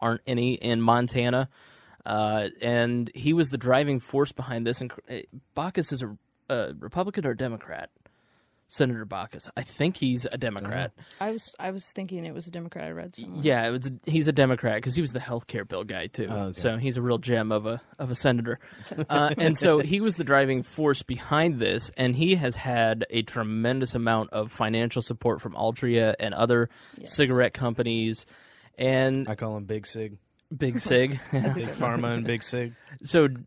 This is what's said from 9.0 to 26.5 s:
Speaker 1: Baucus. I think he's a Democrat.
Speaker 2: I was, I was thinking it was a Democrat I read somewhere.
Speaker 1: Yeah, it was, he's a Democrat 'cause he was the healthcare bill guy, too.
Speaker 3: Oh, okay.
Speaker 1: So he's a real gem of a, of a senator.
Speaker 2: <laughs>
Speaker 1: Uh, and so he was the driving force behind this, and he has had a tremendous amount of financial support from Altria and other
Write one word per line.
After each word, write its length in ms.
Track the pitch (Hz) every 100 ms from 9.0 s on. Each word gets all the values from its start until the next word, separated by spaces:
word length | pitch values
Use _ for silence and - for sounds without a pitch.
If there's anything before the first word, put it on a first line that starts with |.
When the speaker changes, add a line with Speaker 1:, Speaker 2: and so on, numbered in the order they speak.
Speaker 1:
Baucus. 460 | 107 98 104 - -
I 80 | -
think 340 | 123 - 156 185
he's 280 | 131 123 123
a 60 | 120
Democrat. 540 | 120 101 101 95 87 - - -
Speaker 2:
I 100 | 202
was, 240 | 226 - -
I 120 | 185
was 200 | 190 -
thinking 320 | - 190 180
it 80 | 165
was 140 | 156 170
a 40 |
Democrat 360 | 170 170 175 160
I 40 |
read 220 | 165 170
somewhere. 280 | 180 - 175
Speaker 1:
Yeah, 240 | 151 123 117
it 40 |
was, 220 | 127 127 127 -
he's 220 | 160 151
a 40 |
Democrat 500 | 143 135 127 120 107
'cause 120 | 123
he 80 | 127
was 100 | 151
the 80 | 123
healthcare 480 | 120 117 - 117 98
bill 160 | 92
guy, 220 | 107 95 82
too. 200 | - 98
Speaker 3:
Oh, 40 | 104
okay. 140 | 98 90
Speaker 1:
So 200 | 127 113
he's 180 | 135 123
a 60 |
real 160 | 120 117
gem 340 | 123 117 110
of 140 | 107 107
a, 160 | 117 - -
of 120 | 131
a 40 |
senator. 440 | 123 143 120 117 120
Speaker 2:
<laughs> 440 | - - - - 151
Speaker 1:
Uh, 240 | 143 147 143
and 220 | 160 156
so 200 | 143 151
he 220 | 147 196
was 160 | 220 165
the 80 |
driving 380 | 147 139 135 131
force 400 | - - 151 135
behind 560 | - 123 - 151 165 135
this, 320 | 104 98 - -
and 180 | 127 123
he 180 | 165 185
has 200 | 135 117
had 480 | 131 120 113 113 107
a 100 | 117
tremendous 720 | 113 123 110 110 113 131 127
amount 360 | 127 117 113 107
of 200 | 107 107
financial 520 | - 110 113 117 123
support 400 | - 117 123 110
from 100 | 117
Altria 640 | - 110 117 123 117 110 -
and 140 | 107
other 380 | 98 117